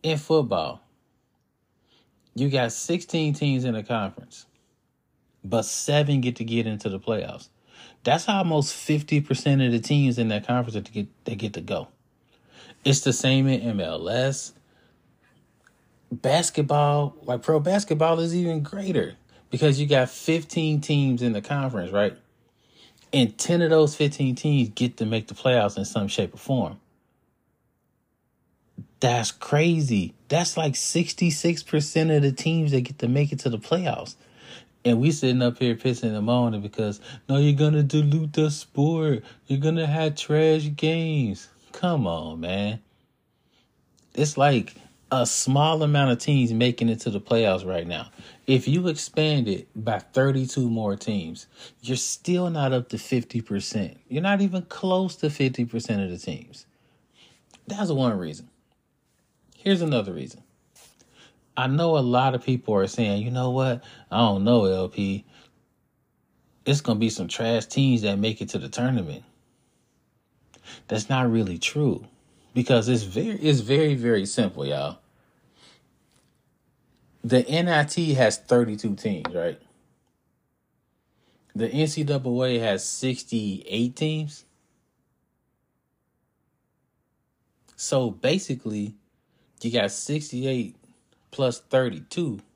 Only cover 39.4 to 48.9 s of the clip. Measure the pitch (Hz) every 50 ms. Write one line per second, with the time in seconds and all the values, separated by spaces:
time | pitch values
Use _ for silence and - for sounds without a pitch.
39.4 | _ - 139 135 143 156 165 165 160 151 147 160 - 151 147 - - - 151 151
40.4 | 156 160 156 156 151 151 147 143 - 156 160 165 165 160 156 151 127 107 98 92
41.4 | - - _ _ _ _ - - - 180 170 147 110 90 82 82 80 80 80 82
42.4 | 80 87 92 98 101 104 110 113 _ _ _ _ _ _ _ _ _ _ _ _
43.4 | _ _ _ _ _ _ _ _ _ _ _ _ _ _ _ - 147 147 147 -
44.4 | 139 143 139 117 95 - - - - - _ _ _ _ - 131 120 117 - -
45.4 | - - 135 139 147 160 165 156 156 147 147 143 139 135 123 120 - - 147 139
46.4 | 123 113 117 113 120 123 120 - 117 117 113 110 - 120 101 101 - - 120 117
47.4 | 113 104 92 92 92 92 92 85 85 85 85 82 - - _ - - - - -
48.4 | _ - 135 127 - - 143 175 180 180